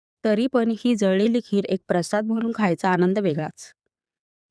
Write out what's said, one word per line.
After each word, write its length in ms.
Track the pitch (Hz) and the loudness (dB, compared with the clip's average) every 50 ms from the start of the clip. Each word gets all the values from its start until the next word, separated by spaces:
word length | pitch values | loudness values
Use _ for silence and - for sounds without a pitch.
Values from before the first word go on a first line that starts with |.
| _ _ _ _ - | _ _ _ _ -2
तरी 220 | 220 214 208 240 | 0 0 2 0
पण 280 | 269 - 240 226 233 226 202 | 0 0 0 0 0 -2 0
ही 180 | - 240 240 | 0 0 2
जळलेली 440 | 208 208 190 185 190 208 233 233 240 - | 2 2 2 2 2 2 2 0 -2 -2
खीर 200 | - 202 202 - | -2 -2 -2 0
एक 160 | - 190 190 - - | 0 -4 -4 -2 -2
प्रसाद 360 | 202 180 170 - - 208 214 | -2 -2 0 -2 -2 -2 -2
म्हणून 280 | 220 220 226 226 233 226 | -2 -2 -2 -2 -4 -2
खायचा 360 | - 214 180 165 - - 185 | 0 0 0 0 0 0 0
आनंद 280 | 185 175 180 180 190 214 | 2 2 2 2 2 0
वेगळाच. 540 | 202 180 143 160 156 - - - - - _ _ _ _ _ _ _ _ _ _ _ _ _ _ _ _ | 0 -2 -2 -2 -6 -8 -10 -16 -20 -20 _ _ _ _ _ _ _ _ _ _ _ _ _ _ _ _